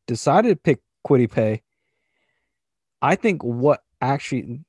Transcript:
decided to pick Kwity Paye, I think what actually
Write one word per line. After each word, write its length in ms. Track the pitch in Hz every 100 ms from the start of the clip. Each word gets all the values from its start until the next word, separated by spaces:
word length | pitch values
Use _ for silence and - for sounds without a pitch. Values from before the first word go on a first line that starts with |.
| -
decided 440 | 117 - 151 240
to 60 | 185
pick 260 | - 143 _ _ -
Kwity 240 | 139 120
Paye, 320 | - 110 107 - _ _ _ _ _ _ _ _ _ _ _ _ _
I 140 | 139 190
think 280 | 233 180
what 400 | 120 120 135 139 _ _
actually 600 | 127 139 - 131 82 120